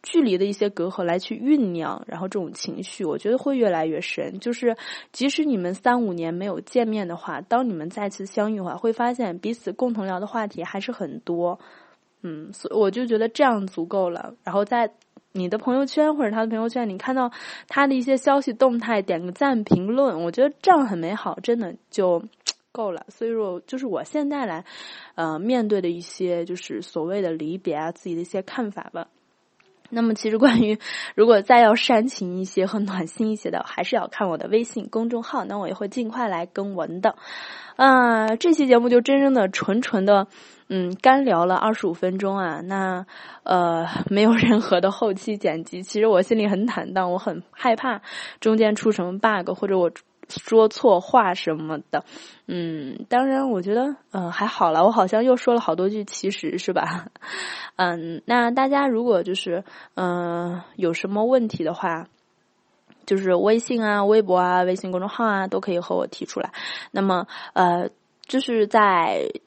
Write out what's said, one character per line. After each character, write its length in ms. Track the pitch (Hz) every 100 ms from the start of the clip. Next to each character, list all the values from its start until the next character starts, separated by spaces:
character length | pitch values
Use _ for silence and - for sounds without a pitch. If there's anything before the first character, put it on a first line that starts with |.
距 200 | - 339
离 160 | 262 180
的 80 | 202
一 60 |
些 180 | 202 208
隔 180 | 202 175
阂 160 | 190
来 160 | 175 175
去 160 | - 220
酝 360 | 247 294 208
酿， 320 | 170 156 - -
然 120 | -
后 80 | 190
这 120 | 202
种 120 | 170
情 300 | - - -
绪 240 | 196 - 180
我 120 | 147
觉 120 | 208
得 80 | 254
会 180 | 285 269
越 140 | 214
来 160 | 165 160
越 160 | 147
深。 380 | 147 - 151 190
就 120 | 240
是 240 | 240 240 226 - - -
即 180 | - 269
使 160 | 277 302
你 120 | 220
们 160 | 175 190
三 260 | 247 247
五 100 | 220
年 220 | 175 165
没 120 | 175 202
有 140 | 170
见 260 | - 247 226
面 200 | 214 185
的 80 | 170
话， 240 | - 143
当 280 | - 240 254
你 40 |
们 140 | 170 156
再 200 | 196 202
次 160 | - 196
相 260 | - 208
遇 60 | 214
的 60 |
话， 120 | 180 147
会 160 | 226
发 220 | 226 240
现 240 | 247 220 175
彼 160 | 208
此 180 | 233 -
共 200 | 214 254
同 140 | 220 190
聊 120 | 180
的 60 | 202
话 220 | 233 208
题 160 | 185
还 160 | 175 196
是 120 | 196
很 280 | 233 180 156
多。 400 | - 175 175 180 - - _ _ _ _
嗯， 280 | 175 156 160
所 180 | 202 -
以 20 |
我 160 | 214 202
就 160 | 208 247
觉 100 | 220
得 100 | 226
这 140 | 226
样 240 | 277 220 190
足 180 | - 170
够 240 | 202 180
了。 240 | 170 - -
然 100 | -
后 120 | 190 208
在 260 | 240 226 _ _ - _
你 140 | 190 180
的 100 | 226
朋 160 | 254 254
友 100 | 277
圈 320 | 320 302 302
或 60 |
者 80 | 226
他 100 | 220
的 60 | 226
朋 100 | 220
友 100 | 226
圈， 220 | 240 226
你 80 | 190
看 180 | - 262
到 160 | 247 - - - -
他 180 | - 277
的 80 |
一 80 | 262
些 160 | 247 262
消 240 | 294 277
息 100 | 269
动 280 | 226 262 240
态， 240 | 220 214
点 200 | 196 170
个 80 | 180
赞、 320 | 180 277 247
评 220 | 208 180 190
论， 380 | 247 277 165
我 80 | 170
觉 100 | 170
得 100 | 285 -
这 120 | -
样 160 | 339 254
很 100 | 180
美 160 | 165
好， 240 | 196 - -
真 160 | 185 233
的 160 | 190 - _
就 320 | - 185 170 214 _ - - _
够 200 | - 208
了。 140 | 170 -
所 180 | - 233
以 40 |
说， 300 | 226 208 175 _
就 100 | 262
是 80 | 262
我 180 | 160
现 240 | 156 302 285
在 200 | 285 233
来， 180 | 165 - - - - -
呃， 240 | - 165 156
面 300 | 208 254 214
对 120 | 202
的 100 | 180
一 120 | 170
些 420 | 175 - 185 175
就 120 | 170 180
是 260 | - 120
所 220 | - 170
谓 180 | 160 202
的 80 | 180
离 260 | 160 151 190
别 200 | 185 151
啊， 160 | 160
自 180 | 170 185
己 60 | 165
的 60 |
一 20 |
些 180 | 175 196
看 300 | 185 - 220
法 180 | 196 -
吧。 160 | 240 - _ _ _ _ _ _ _ _
那 120 | 233
么 120 | 233
其 160 | 214 214
实 80 | 220
关 220 | 262 233
于 180 | 220 214 - - - -
如 100 | 226
果 160 | 214
再 200 | 202 247
要 140 | 226 233
煽 320 | - 233 247
情 320 | - 180 180
一 40 |
些 220 | 190 - 190
和 120 | 214
暖 280 | 202 190 -
心 240 | - 220
一 40 | 214
些 140 | -
的， 120 | - -
还 180 | -
是 120 | 180 240
要 120 | 180
看 200 | - 196
我 100 | 160
的 120 | -
微 140 | 214
信 260 | 233 226 -
公 200 | 226 233
众 140 | 233
号， 220 | 233 269 196
那 120 | 202
我 100 | 175
也 60 |
会 140 | 190 208
尽 220 | 254 220
快 180 | 233 233
来 180 | 175 180
更 300 | - 202 190
文 240 | 156 170
的。 160 | 208 - - - - - - -
啊， 580 | 269 262 240 226 220 226
这 180 | 349
期 140 | 320 269
节 120 | 240
目 100 | 240
就 100 | 247
真 220 | 247 277
正 120 | 277
的 140 | 262 190
纯 340 | - - 208
纯 220 | 254 202 196
的， 220 | 202 202 - - - _
嗯， 260 | 190 180 185
干 220 | 262 262
聊 220 | 269 170 175
了 100 | 185
二 180 | 220
十 140 | 220 190
五 60 |
分 260 | 170 185 190
钟 160 | 196 196
啊， 240 | 180 156 175
那， 400 | 196 190 180 190 - - -
呃， 440 | - 185 170 165 165 - -
没 140 | 202
有 100 | 220
任 260 | 233 240 220
何 220 | 220 180
的 100 | 190
后 220 | 196 226
期 240 | 196 - 202
剪 260 | 185 160
辑， 180 | 165 180
其 200 | 190 208
实 60 | 220
我 140 | 190
心 160 | 190 226
里 120 | 208
很 160 | 190 233
坦 280 | 196 -
荡， 160 | 190 180
我 80 | 180
很 240 | 208 165 -
害 260 | - 254 226
怕 240 | 262 208 - - - -
中 160 | 220 220
间 180 | 220 214
出 160 | 226
什 140 | 202 175
么 120 | 190
bug， 320 | 226 208 175
或 140 | 185 196
者 100 | 190
我 120 | 175 - _ _ -
说 400 | - - 226 220
错 320 | - 247 180
话 340 | - 262 202 180
什 180 | -
么 260 | 160 156 151 -
的。 120 | 147 - - - - -
嗯， 580 | 175 165 160 139 - -
当 200 | 247 269
然 240 | 269 269
我 100 | 202
觉 140 | 180 220
得， 200 | 269 277 _
呃， 200 | 196 175
还 160 | 175 214
好 240 | - 175
啦， 120 | 160
我 80 | 190
好 140 | 226 185
像 180 | 220
又 140 | 254 247
说 160 | -
了 60 | 240
好 140 | 220 160
多 120 | 190
句 160 | 214
其 280 | 202 - 196
实， 260 | 202 156 185
是 160 | -
吧？ 320 | 180 160 175 - - - -
<laughs> 360 | - - - -
嗯， 460 | 180 170 165 165 -
那 240 | 240 233
大 180 | 247 269
家 200 | 277 277
如 160 | 226
果 180 | 240 196
就 140 | 170 190
是， 280 | 190 175 - - -
呃， 720 | - 180 175 175 170 175 180 - -
有 140 | 180
什 180 | 165 196
么 140 | 208 226
问 220 | 262 220
题 160 | -
的 120 | 156 175
话， 320 | 180 165 170 _ _ _ _ _ _ _ _ _ -
就 100 | 196
是 200 | 190 175
微 240 | 196 226
信 260 | - 240 214
啊、 180 | 208
微 200 | 202 220
博 120 | 202 180
啊、 280 | 180 180
微 120 | 180 185
信 140 | 190
公 80 | 180
众 80 | 196
号 160 | -
啊， 240 | 226 196 190
都 120 | 190
可 120 | 190
以 60 | 175
和 180 | 175 180
我 120 | -
提 180 | - -
出 140 | -
来。 120 | - - - - -
那 120 | 196
么， 240 | 196 180 190 - -
呃， 360 | - 180 175 180 _ _ _ -
就 140 | 262
是 260 | 262 226 208
在 640 | 226 202 180 165 90 65 -